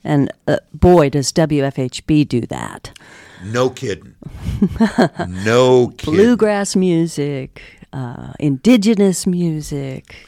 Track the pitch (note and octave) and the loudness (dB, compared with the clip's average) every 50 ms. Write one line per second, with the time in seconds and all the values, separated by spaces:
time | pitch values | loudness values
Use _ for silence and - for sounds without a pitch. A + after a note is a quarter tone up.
0 | - - D3+ C#3+ C3+ - - _ _ - D3 - - _ - D3+ - F3+ F3+ E3+ | -4 0 0 0 0 0 -4 _ _ -2 -2 -2 -4 _ -6 0 4 4 6 6
1 | D3 C#3 D3 D3 C3 - - F3 D#3+ D3 D3+ C#3+ C3+ C#3 - - C3 B2+ - - | 4 4 0 -2 -4 -2 0 0 0 0 0 0 -2 -2 -4 -4 -6 -6 -8 -8
2 | - - D#3 D3+ D3 - C3 A#2+ A2 - - B1+ A1+ G1+ G1+ - - - - - | -2 0 2 2 2 2 -2 -4 -4 -6 -8 -10 -12 -12 -14 -16 -18 -20 -20 -20
3 | - - - - - - - - F2 G2+ A2+ A#2+ C3 E3+ B2+ - C3+ A2 F#2 D#2+ | -20 -20 -20 -20 -20 -20 -20 -16 -12 -6 -2 -2 -2 -2 -2 -6 -8 -8 -8 -10
4 | - - - _ - - - - - - - - G3+ E3+ - - A3+ G3+ - - | -12 -18 -20 _ -20 -18 -16 -10 -8 -8 -2 0 -2 0 0 0 0 0 2 0
5 | G3+ D3+ - - - F2 F2+ - G2+ A2 A#2 B2 B2+ B2+ B2+ B2+ A#2+ A2 - - | 0 0 -2 -6 -10 -8 -8 -4 0 2 4 4 6 6 6 4 4 2 -2 -8
6 | - D3+ D#3 F#3+ G#3 A#3+ B3 - A3 G#3+ G#3 G3+ G3+ - - F#3+ F#3 F#3 E3+ E3 | -6 0 2 4 4 4 4 2 2 0 0 0 -2 -2 0 0 2 2 2 2
7 | E3+ E3 - D3+ C#3+ D3 C#3+ C3 C3 - - - - - - - - - - C#3 | 0 -2 -4 -6 -6 -6 -6 -8 -10 -12 -16 -20 -20 -20 -20 -20 -20 -14 -12 -10
8 | B2+ A#2+ - - B1+ - - - - D3 C#3 C3 - G#3+ B3+ A3+ F#3+ A3+ A3+ F#3+ | -10 -10 -12 -14 -16 -16 -8 -2 -2 -2 0 2 4 4 4 6 4 2 2 4
9 | G3+ F#3+ F3+ - - F#3+ F3+ F3 F3 E3+ D#3 D3+ D3 - D3+ C#3 C#3 C3+ C3 - | 2 2 0 0 -2 -2 -2 0 -2 -2 -4 -6 -8 -8 -8 -8 -8 -10 -12 -14
10 | - - - - - | -16 -18 -20 -20 -20